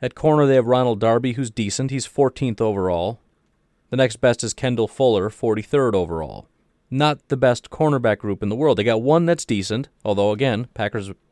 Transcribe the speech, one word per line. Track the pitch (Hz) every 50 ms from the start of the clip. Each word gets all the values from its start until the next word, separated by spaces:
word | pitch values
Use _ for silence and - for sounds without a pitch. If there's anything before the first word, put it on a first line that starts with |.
At | 131 123 -
corner, | - - 156 151 151 143
they | 135 135
have | 131 113
Ronald | 120 127 127 127 120 113 101
Darby, | 117 113 117 120 131 127 113
who's | 135 131 110
decent. | - - 107 98 - - 135 131
He's | 139 127 -
fourteenth | - - 143 139 131 - - 139 123 107 -
overall. | 113 110 101 98 92 90 87 85 87 101 117 - _ _ _ _ _ _ _ _ _ _ _ _ _ -
The | 123
next | 131 131 120 -
best | - - 123 117 -
is | - 107
Kendall | - - 139 127 123 113 110 101
Fuller, | - - 135 123 110 98 95 110
forty-third | - - - 113 107 110 104 - - 143 135 117 104
overall. | 95 87 80 82 80 76 - 50 50 - _ _ _ _ _ _ _ _ -
Not | 127 139 151 151 147 - _ -
the | 139
best | 127 135 127 120 - - -
cornerback | - - 156 151 139 127 120 110 104 -
group | - 104 98 -
in | 107 101
the | 107
world. | 127 156 147 113
They | 95
got | 104 117 113 110
one | 117 139 156 170 170
that's | 170 170 151 -
decent, | - 113 98 92 - 107 123 139 - _ _ -
although, | 107 101 101 101 104
again, | 107 107 139 131 110 107 123 - -
Packers | 117 104 104 - 107 98 98 92 _ _ _